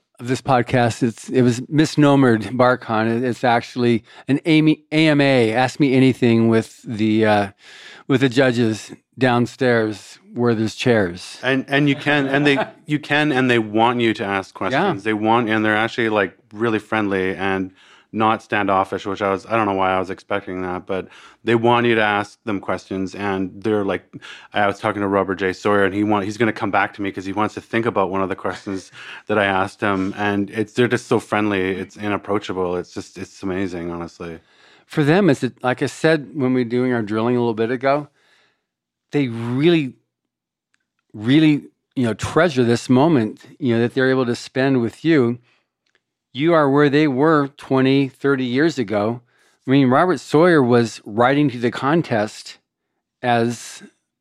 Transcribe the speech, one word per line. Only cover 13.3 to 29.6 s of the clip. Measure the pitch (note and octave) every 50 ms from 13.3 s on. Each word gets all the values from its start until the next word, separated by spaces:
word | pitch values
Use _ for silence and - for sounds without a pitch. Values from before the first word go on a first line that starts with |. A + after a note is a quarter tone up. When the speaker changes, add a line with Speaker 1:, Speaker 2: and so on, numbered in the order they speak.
Speaker 2:
and | C3+ B2+ C3 B2
they | A#2+ A#2
want | A2 G#2+ G#2 A2 A2+ B2 B2 B2
you | A#2 A2+ G#2
to | - G#2+
ask | G2 G2 G2 F2+ - _
Speaker 1:
Yeah. |
Speaker 2:
questions. | - G2+ F#2 B2+ D3+ G3 G3 C#3+ G2 G2+
They | A2 A2
want, | G#2 G#2+ A2 A2+ A#2+ A#2 G#2+
and | A2 A2 G#2+
they're | G#2+ G#2+
actually, | G#2+ A2+ A2+ - B2+ A#2 A2
like, | G#2+ G#2 G2 F#2 - _ _ _
really | G#2+ G#2 A#2 A#2 A2 G#2
friendly | - - A2 A2 G#2 G2 G2 F#2+ F#2 F#2 F#2
and | D#2 F#2+ G2 F#2+ F#2+ F#2+ F#2+ - _ _ _ - _ _ _ -
not | G#2+ A2 G#2+ A2+ G2+ -
standoffish, | _ A2+ G#2 G2+ G2 G2 F#2+ F#2+ - G2+ F#2 -
which | G#2 F#2+ F#2
I | G#2 G2
was, | G2 F#2 -
I | - A2+
don't | A2+ G#2+
know | G2+ G2
why | F#2+ F#2+ F#2 F#2
I | F#2
was | F2+ F2+
expecting | F#2 - - _ G2+ G2 - F#2+ F#2 F#2 F#2
that, | F2+ F2+ F#2 -
but | - F#2+ F#2 F2 - - - - - - _ -
they | A2 A#2
want | A#2 A2+ A#2 A#2+ A#2+ A#2+
you | A#2+ A2+
to | A2+
ask | G#2+ G#2 G#2 G#2 G#2 - - _ _
them | A2+ G2+ F#2
questions. | - - F#2 F2+ - - G2+ F#2+ F#2+ F2+ F#2
And | F#2 G2+ G2+ F#2+ F#2+ F#2+ F#2 F#2 G2 F#2+
they're | A2 G#2+ G#2 G2
like, | G2 F2+ F#2 - _ - - - - - - - -
I | - G#2 G#2
was | G2+ G2 -
talking | - A2 G2+ G#2
to | G2+
Robert | G2 G2 G2 F#2 F#2 F#2+
J | F2+ G2 F#2 F2+
Sawyer, | - - G#2+ G#2 G2+ G2
and | F#2 F#2+
he | G#2 G#2
want, | G#2 G#2+ G2+ F#2+
he's | G#2+ G#2
gonna | G#2 A#2+ A2
come | G#2+ - A#2 G2+
back | G2 G2 G2 G#2 -
to | -
me | G2 F#2+
'cause | - G2+ F#2
he | G2
wants | F#2+ G#2+ G#2+ G2+ -
to | G#2
think | - _ - A#2 A2+
about | A#2 F2+ G#2 F#2+ F2
one | F#2+ F#2+
of | F#2+
the | F2+ F#2+
questions | - - G2 F2+ - - G#2 G2 F#2 - - - - - -
<laughs> | - - -
that | - G#2+
I | G#2 G2+
asked | G2 G2 F#2